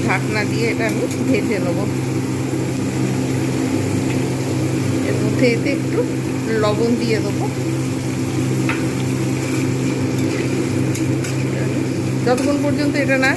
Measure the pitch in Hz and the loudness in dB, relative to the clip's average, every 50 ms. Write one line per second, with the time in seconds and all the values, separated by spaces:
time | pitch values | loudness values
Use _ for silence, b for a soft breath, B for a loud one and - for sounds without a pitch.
0 | - - 185 190 - 202 214 214 208 202 - 220 233 226 220 - 226 214 208 233 | 0 0 0 0 0 0 0 0 0 0 0 0 0 0 0 0 0 0 0 0
1 | 247 - - - - - - - - - 214 190 - - - - - - - - | -2 -2 -2 -2 0 2 2 2 2 0 0 0 0 0 0 0 0 0 -2 -2
2 | - - - - - - - - - - - - - - - - - - - - | -2 -2 -2 -2 -2 -2 -2 -2 -2 -2 -2 -2 -2 -2 -2 -2 -2 -2 0 0
3 | - - - - - - - - - - - - - - - - - - - - | 0 0 0 0 0 0 0 0 0 0 0 0 0 0 0 0 0 0 0 0
4 | - - - - - - - - - - - - 127 - - - - - - - | 0 0 0 0 0 0 0 -2 -2 0 0 0 0 0 0 0 0 0 0 0
5 | 131 131 131 - - - - - 262 240 - - - 143 - - - - - 226 | 0 0 0 2 2 2 2 4 4 4 4 2 0 0 0 0 -2 0 0 0
6 | - - - - - - - - - 220 226 220 214 208 208 - 233 233 247 233 | 0 0 -2 -4 -2 -2 -4 -2 -2 0 0 2 2 2 2 2 2 2 2 2
7 | - 226 220 208 - - - - - - 131 - - - - - - - - - | 2 0 0 0 0 -2 -2 -2 -2 -2 -2 -2 -2 -2 -2 -2 -2 -2 -4 -4
8 | - - 131 131 127 - - 127 - - - - 135 131 131 131 127 127 127 131 | -4 -4 -2 -2 -2 -2 0 0 0 0 0 0 0 0 0 0 -2 -2 -2 0
9 | 131 - 131 131 131 127 - - - - 131 131 135 131 131 131 131 131 131 - | 0 0 0 0 0 0 0 0 -2 -2 0 0 0 0 0 0 0 0 0 0
10 | 131 - - - - - - - - - - - - - 131 - - - - - | 0 0 0 0 0 0 0 0 0 0 0 0 0 0 0 0 2 0 0 0
11 | - - - - - - - - - - 131 131 131 - - - - - - - | 0 0 0 0 -2 -2 -2 -2 -2 -2 0 0 0 0 0 0 -2 -2 -2 -2
12 | - - - - - 240 254 - - 311 285 277 277 294 269 269 294 285 269 285 | -2 -2 -2 0 2 2 2 2 2 2 2 2 2 0 2 2 2 0 2 2
13 | 269 254 269 262 262 269 285 | 2 2 2 2 2 2 0